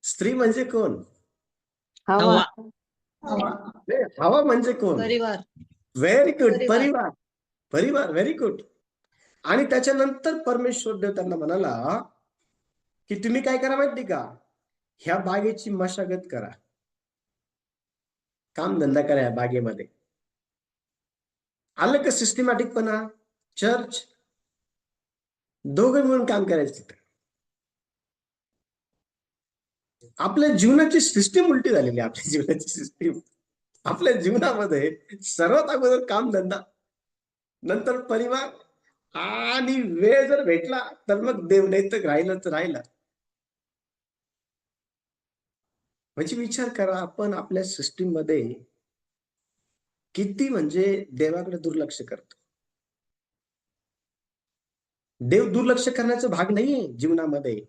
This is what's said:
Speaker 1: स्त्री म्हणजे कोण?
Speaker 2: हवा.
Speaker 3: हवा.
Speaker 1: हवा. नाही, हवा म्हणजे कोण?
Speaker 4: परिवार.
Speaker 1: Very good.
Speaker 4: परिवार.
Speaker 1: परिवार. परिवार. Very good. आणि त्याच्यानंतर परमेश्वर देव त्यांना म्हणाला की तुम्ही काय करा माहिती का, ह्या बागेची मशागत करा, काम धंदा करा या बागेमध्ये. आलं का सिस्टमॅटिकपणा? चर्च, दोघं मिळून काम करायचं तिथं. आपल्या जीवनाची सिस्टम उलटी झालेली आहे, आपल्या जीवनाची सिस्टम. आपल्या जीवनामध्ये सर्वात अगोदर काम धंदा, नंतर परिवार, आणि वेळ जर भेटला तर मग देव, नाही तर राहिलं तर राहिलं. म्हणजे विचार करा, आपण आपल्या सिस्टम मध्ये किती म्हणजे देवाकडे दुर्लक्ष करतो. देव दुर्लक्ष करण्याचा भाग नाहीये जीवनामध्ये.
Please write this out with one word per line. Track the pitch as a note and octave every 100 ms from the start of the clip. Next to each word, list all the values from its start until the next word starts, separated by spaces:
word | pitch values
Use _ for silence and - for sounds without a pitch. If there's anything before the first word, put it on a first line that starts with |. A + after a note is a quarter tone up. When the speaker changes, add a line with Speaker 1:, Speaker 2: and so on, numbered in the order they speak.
Speaker 1:
स्त्री | - - G3
म्हणजे | B3+ A#3 A3+
कोण? | B3+ A#3 F#3+ - - _ _ _ _ _ _ _ _ _ -
Speaker 2:
हवा. | G3
Speaker 3:
हवा. | G#3+ F3+ F3+ - A3+ _ _ _ _ _
Speaker 1:
हवा. | - G#3 G3+ G3+ - - -
नाही, | B3+ A#3 -
हवा | D#3+ C4+
म्हणजे | D4 A#3+ B3
कोण? | B3 G3+ D#3+
Speaker 4:
परिवार. | - A#3+ A3+ G3 - - - _ _ B2+
Speaker 1:
Very | D#3 A#3 C#4+
good. | - B3
Speaker 4:
परिवार. | G3+ B3 A3+
Speaker 1:
परिवार. | C#4 - G3 - _ _ _ _ _
परिवार. | D3+ A#3 C#4+ -
Very | D#3+ A#3 D#4+
good. | A3+ F#3 - _ _ _ _ _ _ _
आणि | D3 G#3+ C#4
त्याच्यानंतर | B3+ B3+ C4+ C4+ C4+ D#4+ D#4+
परमेश्वर | C4+ A#3+ B3 A#3+ A3+ G3+
देव | G3
त्यांना | G3 F3+ E3+
म्हणाला | D3+ F#3 E3+ A#2 B2+ G#3+ - _ _ _ _ _ _ _ _ _ _
की | G3+
तुम्ही | A3 B3
काय | C4+ B3+
करा | C4 C4+
माहिती | C#4 A#3
का, | G#3 D#3 A#2+ - _ _ _ _ _ _
ह्या | E3 F#3
बागेची | F#3 G3 G#3 G#3+ A3+
मशागत | F#3+ F3+ - F3+ F#3 -
करा, | B2 G2+ - _ _ _ _ _ _ _ _ _ _ _ _ _ _ _ _ _ _ _ -
काम | E3+ F#3+
धंदा | C#3+ C#3
करा | C#3+ C#3
या | B2
बागेमध्ये. | A#2 B2 B2 A2+ G2+ - _ _ _ _ _ _ _ _ _ _ _ _ _ _ _ _ _ _ -
आलं | F3+ C#4+
का | C#4
सिस्टमॅटिकपणा? | - A3+ - B3 A3+ B3+ A#3 A3 G#3+ A3 - _ _ _ -
चर्च, | G#3 A#3+ A3 - - _ _ _ _ _ _ _ _ _ _ _ _ _ _ _ C#3+
दोघं | C#3+ B3 C#4
मिळून | C4 C4 A#3
काम | G#3
करायचं | F#3+ E3+ C3+ -
तिथं. | - - _ _ _ _ _ _ _ _ _ _ _ _ _ _ _ _ _ _ _ _ _ _ _ _ _ _ _ _ _ _ - -
आपल्या | F3 D4 D4 G#3+
जीवनाची | G#3 C#4+ D#4 E4
सिस्टम | - - G3 F#4 F4+
उलटी | C4 D#4+
झालेली | G3+ B2+ A#2+
आहे, | A2+
आपल्या | - -
जीवनाची | D3 C#3+ D#3 -
सिस्टम. | - - _ E3+ - _ _ _ _ _ _ -
आपल्या | - -
जीवनामध्ये | A#3 F3 A#3 - A3 G3+ D3 D3 D#3 _ G3+
सर्वात | - - E3+ C4+ D4
अगोदर | D4 B3+ B3+ B3
काम | G#3 B3
धंदा, | G#3 F#3 G3 - _ _ _ _ _ _ _ _ _
नंतर | D#3+ G#3+ B3 B3+
परिवार, | B3 A3+ B3 C4 C#4+ - _ _ _ _ _ D#3+
आणि | F3+ A3 A#3 B3+ B3+ C4
वेळ | A3 E3+ G3+ C4+ C4
जर | C#4+
भेटला | F#3 E3+ - C4 - - -
तर | G3+
मग | G#3+ G3+ E3+
देव, | G3 G3
नाही | F#3+ G3
तर | A3
राहिलं | E3+ D3 F3+ F#3 F3+
तर |
राहिलं. | D#3 F3 C3+ - _ _ _ _ _ _ _ _ _ _ _ _ _ _ _ _ _ _ _ _ _ _ _ _ _ _ _ _ _ _ _ _ -
म्हणजे | D#3 A#3
विचार | A#3+ A3+ A#3+
करा, | A#3 F#3+ F#3
आपण | F3 - G#3
आपल्या | F#3+ - F#3
सिस्टम | F#3 - C3+ - F#3
मध्ये | D#3+ D#3 D#3 A2+ B2 - _ _ _ _ _ _ _ _ _ _ _ _ _ _ -
किती | G3+ G3 C4+
म्हणजे | A#3 D3+ E3+ G3 G3 -
देवाकडे | B2+ D#3 E3+ F3+ F3
दुर्लक्ष | D#3+ D#3+ D3 -
करतो. | - - _ - _ _ _ _ _ _ _ _ _ _ _ _ _ _ _ _ _ _ _ _ _ _ _ _ _ _ _ _
देव | B2 F#3+ A#3
दुर्लक्ष | G3+ B3 B3 B3+
करण्याचा | B3 A#3 A#3 B3
भाग | E3 F#3
नाहीये | G#3 B3+ C#4 E3+
जीवनामध्ये. | A#2 D#3 E3 D#3+ C#3+ C3+ G#2+